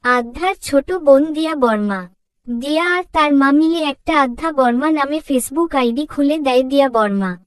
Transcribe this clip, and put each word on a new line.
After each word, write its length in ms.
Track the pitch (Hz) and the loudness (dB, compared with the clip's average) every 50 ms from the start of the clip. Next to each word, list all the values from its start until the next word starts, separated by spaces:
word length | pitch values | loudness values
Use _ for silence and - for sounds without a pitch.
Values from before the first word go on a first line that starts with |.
| _ | _
আধ্যার 520 | 247 247 247 240 233 240 269 330 381 392 - - | 2 0 0 0 -4 -8 -4 -4 -4 -4 -4 -8
ছোট 300 | - 285 277 277 - 359 | 0 0 0 0 0 -6
বোন 400 | 370 311 285 269 269 294 320 302 | -2 4 6 6 6 4 0 -2
দিয়া 220 | 302 320 311 320 | -4 -4 -4 -2
বর্মা। 540 | 294 254 240 220 214 208 208 196 190 180 180 _ _ _ _ _ _ _ 240 | 0 0 0 0 0 -2 -4 -4 -6 -8 -12 _ _ _ _ _ _ _ -10
দিয়া 360 | 240 233 254 285 302 311 339 | -8 -8 -4 -2 -2 0 0
আর 200 | 359 359 359 359 _ - | 0 -2 -2 -4 _ -2
তার 220 | 330 302 294 294 | 0 2 2 2
মা 160 | 277 269 277 | 2 4 4
মিলে 280 | 285 294 311 320 330 339 | 4 4 2 2 0 0
একটা 420 | 311 294 269 _ _ - 320 294 | -2 -4 -6 _ _ -2 0 0
আধ্যা 320 | 277 254 240 - 302 330 311 | 0 0 -2 -4 -6 -4 0
বর্মা 380 | 277 262 240 240 247 285 311 | 2 2 2 2 0 0 0
নামে 300 | 311 302 277 277 294 311 302 - | 0 0 -2 -2 -4 -6 -4 -2
Facebook 480 | 277 254 233 - 269 302 339 330 - | -2 -2 -2 -2 -2 -2 -2 0 0
আইডি 300 | 269 254 240 233 254 302 | 0 0 0 0 -2 -6
খুলে 320 | 302 - - 294 285 302 320 | -6 -2 -2 0 0 0 0
দেয় 240 | 294 262 254 254 262 | 0 0 2 2 0
দিয়া 260 | 262 269 277 277 269 | 2 2 2 2 4
বর্মা। 480 | 233 226 214 208 196 196 196 185 180 180 _ | 2 0 0 2 0 -2 -2 -4 -6 -8 _